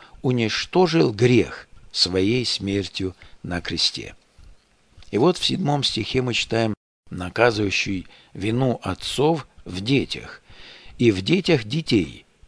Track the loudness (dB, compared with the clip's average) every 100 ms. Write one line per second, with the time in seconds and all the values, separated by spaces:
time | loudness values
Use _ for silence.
0 | -20 -6 -2 0 0 -2 -2 2 4 4
1 | 2 4 4 6 4 -4 -18 -20 -10 -2
2 | 0 2 2 0 -2 -4 -2 -2 -4 -6
3 | -8 -8 -20 -16 -8 -6 -6 -2 -2 -4
4 | -14 -16 _ _ -20 -20 _ _ _ -20
5 | -4 2 2 2 -2 -2 0 0 -2 -4
6 | -2 -2 -2 -2 -2 0 0 -2 _ _
7 | -14 -10 -6 4 4 4 0 0 -2 -6
8 | -8 -20 _ -6 -2 0 0 0 -4 -6
9 | -6 0 0 0 -6 -18 -12 -8 0 0
10 | 0 -8 -12 -20 _ -20 -20 -20 -14 2
11 | 2 4 2 0 2 0 0 -6 0 0
12 | 0 -8 _ _